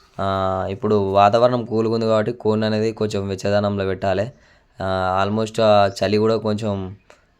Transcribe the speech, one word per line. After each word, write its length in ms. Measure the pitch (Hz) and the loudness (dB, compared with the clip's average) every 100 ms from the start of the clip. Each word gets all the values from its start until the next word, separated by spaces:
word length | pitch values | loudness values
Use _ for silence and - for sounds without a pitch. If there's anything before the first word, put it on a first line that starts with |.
| _ - | _ -8
ఆ, 460 | 98 98 95 95 92 | -4 -2 -2 -2 -4
ఇప్పుడు 240 | 98 107 | -4 -2
వాతావరణం 680 | 104 98 98 101 117 123 123 | 0 2 6 6 6 4 2
కూల్గా 300 | 113 110 110 | -2 -2 -2
ఉంది 120 | 113 113 | 0 0
కాబట్టి 260 | 110 107 | 0 0
కోడిని 340 | 120 107 107 110 | -4 -2 0 0
అనేది 260 | 107 110 | -2 -2
కొంచెం 360 | 110 107 104 98 | -2 -4 -4 -6
వెచ్చదనంలో 560 | 95 101 101 104 101 | -4 -2 0 0 -2
పెట్టాలి. 480 | 95 95 98 95 113 - _ _ _ - | -4 -2 -2 -2 -4 -8 _ _ _ -10
ఆ, 420 | 95 92 92 92 98 | -4 -2 0 0 0
almost 360 | 107 110 110 | -2 -4 0
ఆ 240 | 110 104 101 | 4 6 4
చలి 300 | 95 95 104 | 0 0 2
కూడా 200 | 110 110 | 2 0
కొంచెం 600 | 107 107 110 98 92 98 _ _ _ | -2 -4 -4 -6 -8 -14 _ _ _